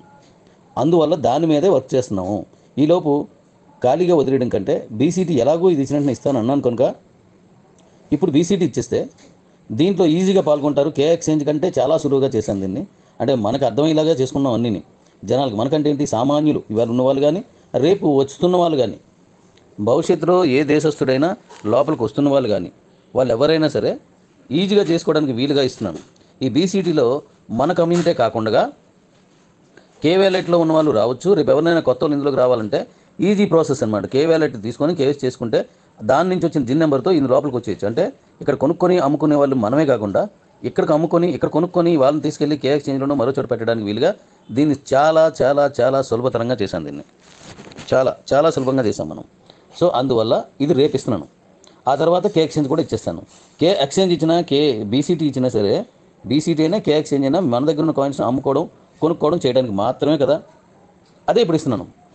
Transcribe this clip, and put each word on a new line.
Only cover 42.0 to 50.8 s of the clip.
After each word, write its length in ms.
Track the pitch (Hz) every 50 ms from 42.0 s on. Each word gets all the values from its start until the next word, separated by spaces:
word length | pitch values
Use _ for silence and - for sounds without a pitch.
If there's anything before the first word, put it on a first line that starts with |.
| 127
వాళ్ళని 200 | 135 143 151 127
తీసుకెళ్ళి 300 | 151 143 - 147 143 151 139 131
కే 60 | 131 143
ఎక్స్‌చేంజ్‌లోనూ 400 | 147 143 - 135 135 135 139 147 143
మరో 120 | - 127 135 135
చోట 80 | - 123 127
పెట్టడానికి 340 | 110 113 110 117 113 107 101
వీలుగా 220 | 104 110 131 170 208 - - _ _ _ _ -
దీన్ని 280 | 117 120 147 156 143 135 - - 139
చాలా, 320 | 135 147 160 160 160 160 160 143 -
చాలా, 240 | 127 127 143 143 143 135 - -
చాలా 220 | 120 131 135 135 131 -
సులభతరంగా 480 | 117 113 120 107 - 110 117 120 127 110 101
చేశాను 220 | 92 - 87 78 71
దీన్ని. 160 | 71 73 73 - _ _ _ - - - - - - - - - - - - -
చాలా, 220 | 127 127 131 139 139 - - - 135
చాలా 180 | 139 147 165 160
సులభంగా 280 | 143 131 127 135 135 123 104
చేశాం 180 | 98 - 95 78 80
మనం. 120 | - - - _ _ _ - - _ _ _ - -
So 80 | 170 175 - 120
అందువల్ల 340 | 131 135 127 117 110 113 139 202 - - _ -
ఇది 120 | 135 147 170 127